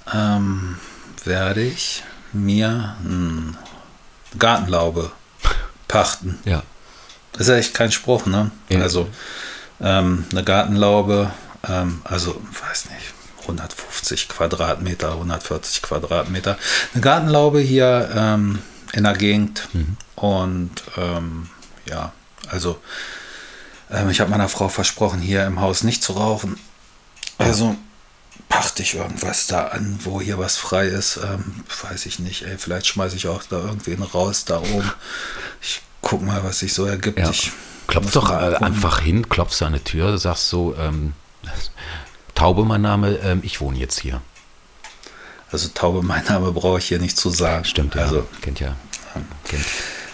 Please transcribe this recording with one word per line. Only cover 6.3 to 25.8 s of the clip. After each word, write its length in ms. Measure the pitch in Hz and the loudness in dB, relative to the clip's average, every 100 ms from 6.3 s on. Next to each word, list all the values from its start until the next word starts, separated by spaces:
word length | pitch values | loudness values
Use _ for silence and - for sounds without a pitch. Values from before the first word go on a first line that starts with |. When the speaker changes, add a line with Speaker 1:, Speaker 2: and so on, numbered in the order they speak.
| 90 | -4
Speaker 2:
Ja. 180 | 101 80 - - - - - - - | 0 0 -2 -16 -20 -20 -20 -20 -12
Speaker 1:
Das 100 | - | 0
ist 60 | 120 | 4
ja 80 | 120 | 6
echt 180 | 107 | 4
kein 160 | - 117 | 2 2
Spruch, 360 | - - 117 95 | 2 2 2 4
ne? 240 | 98 107 - - | 2 0 -2 0
Speaker 2:
Ja. 120 | 92 | 2
Speaker 1:
Also, 260 | 90 87 87 - - - - - - - | 4 2 -2 -6 -14 -12 -12 -14 -16 -2
ähm, 440 | 95 95 90 90 - | 2 4 4 2 0
eine 140 | 92 | 0
Gartenlaube, 840 | 92 92 - 101 101 104 101 101 101 - - - - | 4 4 4 6 6 6 6 4 2 -4 -14 -10 -4
ähm, 340 | 92 90 82 | -2 -2 -4
also, 360 | - 90 85 78 - - - | -4 -2 -2 -6 -10 -10 -6
weiß 180 | - - | -6 -6
nicht, 580 | - - - - - - | -10 -14 -16 -20 -12 -8
hundertfünfzig 800 | 85 82 - - - - 76 - | -6 -6 -10 -8 -4 -2 -2 -4
Quadratmeter, 880 | - 85 82 82 78 90 87 78 82 | -2 0 2 0 0 -2 -2 -2 -2
hundertvierzig 640 | 85 76 - 80 - - | -4 -4 -4 -4 -2 -4
Quadratmeter. 720 | - 78 82 85 82 92 95 98 - - - | -2 -4 0 0 0 -2 -2 -2 0 0 0
Eine 80 | 123 | 2
Gartenlaube 580 | 135 160 156 147 147 147 | 4 6 6 6 6 6
hier, 500 | 135 131 127 123 117 | 6 6 6 4 2
ähm, 460 | 113 110 107 101 101 - - - | 2 4 4 2 0 -6 -16 -4
in 120 | 104 | 2
der 100 | 104 | 2
Gegend. 540 | 92 104 104 104 - - | 4 4 4 2 -2 -4
Speaker 2:
Mhm. 240 | 87 78 107 - | -2 -2 -4 -10
Speaker 1:
Und, 560 | - 101 95 92 92 87 - - - | -2 0 2 0 -2 -4 -8 -10 -6
ähm, 520 | 87 85 85 80 85 - - - - | -4 -2 -4 -8 -10 -16 -20 -18 -10
ja, 260 | - 82 - - - - | -8 -8 -12 -20 -16 -8
also, 320 | 90 87 82 - - - - - - - - - - - | -4 -2 -4 -10 -12 -12 -12 -16 -16 -18 -18 -20 -20 -6
ähm, 180 | 98 101 | 0 2
ich 100 | 107 | 4
hab 80 | 101 | 4
meiner 200 | 104 98 | 2 2
Frau 200 | - 95 | 0 0
versprochen, 520 | - 95 - 104 95 | 0 -2 0 0 0
hier 240 | 90 98 98 | 0 2 2
im 140 | 92 | 0
Haus 220 | 95 92 | 0 2